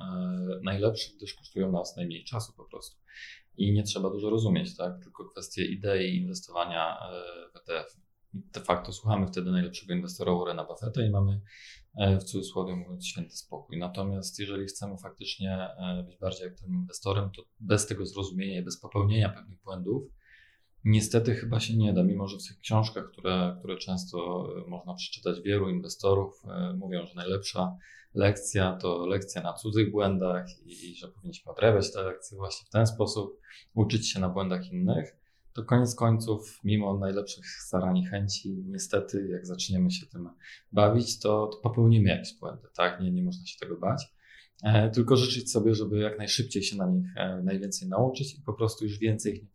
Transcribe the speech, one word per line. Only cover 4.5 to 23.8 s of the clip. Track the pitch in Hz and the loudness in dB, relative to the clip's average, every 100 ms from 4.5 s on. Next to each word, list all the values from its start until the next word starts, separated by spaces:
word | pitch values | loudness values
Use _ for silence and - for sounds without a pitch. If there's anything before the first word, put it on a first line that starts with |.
| 87 87 - | 2 0 -4
tak? | 90 92 | -6 -6
Tylko | - - | -14 -18
kwestie | 92 - 92 - | -18 -14 -10 -4
idei | 90 98 101 98 92 90 | -4 -2 0 0 2 0
inwestowania, | 90 92 - 87 87 82 82 80 | -2 -6 -6 -4 -2 -2 -2 -4
e, | 90 90 87 87 85 | -10 -12 -12 -14 -18
w | - | -16
E | - | -6
T | 80 | -6
F. | 78 - _ _ _ | -6 -16 _ _ _
De | 98 - 104 | -14 -12 -8
facto | - 90 - | -2 -2 -4
słuchamy | - 107 104 92 | -6 -2 0 0
wtedy | - 90 | -2 0
najlepszego | 92 87 - - | 0 0 -4 -6
inwestora | 87 90 - 95 | -4 -4 -4 0
Warrena | 87 90 85 | 0 0 -6
Buffetta | 76 85 117 110 | -8 -8 -6 0
i | 110 | 2
mamy, | 101 98 101 - - - - - - | 4 2 0 -6 -18 -20 -20 -12 0
e, | 98 95 | 4 4
w | |
cudzysłowie | - 101 95 - 92 90 | 0 -6 -6 -4 -4 -6
mówiąc, | 87 90 - | -8 -10 -10
święty | - 82 - | -8 -10 -12
spokój. | - 76 - 82 | -14 -14 -10 -8
Natomiast | 87 92 98 98 92 - | -6 -4 -4 -4 -6 -8
jeżeli | 101 98 98 | -8 -6 -8
chcemy | - 101 95 | -8 -10 -10
faktycznie, | 95 - 98 - 95 | -14 -12 -10 -6 -4
e, | 95 92 - 90 90 87 | -4 -6 -8 -6 -6 -8
być | - | -6
bardziej | 92 90 90 | -6 -4 -10
aktywnym | - 92 90 | -10 -6 -4
inwestorem, | 90 - 98 101 98 95 | -4 -6 -2 0 -2 -6
to | - - | -16 -8
bez | 107 104 - | 2 2 2
tego | 98 95 | -4 -6
zrozumienia | - 92 92 98 90 | -6 -6 -4 -4 -4
i | |
bez | 90 90 | -6 -8
popełnienia | - 101 101 110 101 | -4 2 4 4 2
pewnych | - - 92 | 0 -12 -18
błędów | - 92 90 131 135 - _ - _ _ _ _ - | -12 -6 -2 -2 -4 -16 _ -20 _ _ _ _ 4
niestety | 107 104 120 113 | 4 6 2 2
chyba | 117 117 110 | 0 0 0
się | - 113 | 2 4
nie | 107 | 4
da, | 90 | 6
mimo | 90 101 98 | 4 4 -2
że | 98 | -6
w | - | -12
tych | - | -12
książkach, | - 110 110 - - | 0 2 2 -2 -10
które, | - 92 92 90 90 | -6 0 2 2 -2
które | 92 | -6
często, | 92 | -6